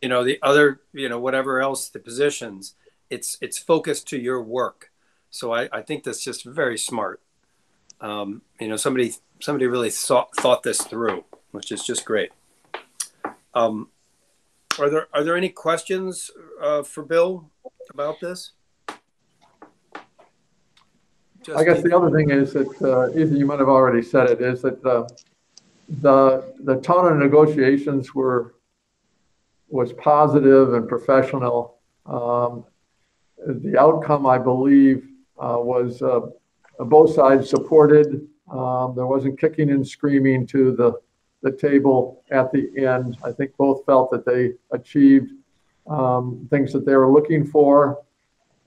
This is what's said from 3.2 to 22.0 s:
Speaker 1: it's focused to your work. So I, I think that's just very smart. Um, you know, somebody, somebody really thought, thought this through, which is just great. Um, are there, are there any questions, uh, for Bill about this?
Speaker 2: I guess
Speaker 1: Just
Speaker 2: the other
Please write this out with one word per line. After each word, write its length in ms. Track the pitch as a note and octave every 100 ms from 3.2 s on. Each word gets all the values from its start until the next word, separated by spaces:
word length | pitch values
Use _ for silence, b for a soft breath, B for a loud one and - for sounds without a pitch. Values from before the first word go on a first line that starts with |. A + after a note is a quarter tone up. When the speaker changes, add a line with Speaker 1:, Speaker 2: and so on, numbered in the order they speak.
| - -
Speaker 1:
it's 160 | - -
focused 500 | - D#3+ D#3+ D3 -
to 100 | C3+
your 220 | A#2+ B2+
work. 500 | A2 B2 G#2+ _ _ _ _ _ _
So 220 | - A#2+
I, 160 | A#2 C3+
I 100 | A2
think 220 | - D3
that's 200 | B2+ A2
just 220 | C3+ A2+ A#2+
very 320 | D3 C3 A2
smart. 440 | - A#2 G2 - _ _ _ _ _ _ _ _
Um, 420 | G#2+ G#2 G2+ G#2+ _ -
you 80 | A2+
know, 80 | G#2+
somebody, 400 | C#3+ B2+ A#2 - _ -
somebody 280 | - C#3+ B2+
really 220 | B2 A2
thought, 460 | - - B2+ - -
thought 280 | B2+ A#2+
this 180 | A#2+ G#2
through, 420 | - A2+ A2+ F#2 _ _ _
which 200 | G#2 -
is 140 | G#2 -
just 200 | A#2 -
great. 260 | G#2+ F2+ _ _ _ _ - _ - - _ - - _
Um, 360 | B2 A2+ G#2+ - _ _ _ _ _ _ _ - -
are 120 | C#3+
there, 180 | D#3 -
are 100 | D3
there 140 | D#3+ F3
any 120 | F#3
questions, 840 | - D#3+ E3 - F#3+ F#3 F3+ - - D#3+ -
uh, 220 | D3+ D3
for 200 | C#3+ -
Bill 460 | C#3+ E3 F3+ F#3 D#3 _ - _ -
about 300 | C#3+ D3 D3
this? 320 | F3 F#3 - _ _ _ - - _ _ _ _ _ _ - _ _ - _ _ _ _ _ _ _ _ _ _ _ _ _ _ - D3
Speaker 2:
I 80 |
guess 120 | D#3+ -
Speaker 1:
Just 80 |
Speaker 2:
the 120 | E3+
other 140 | E3+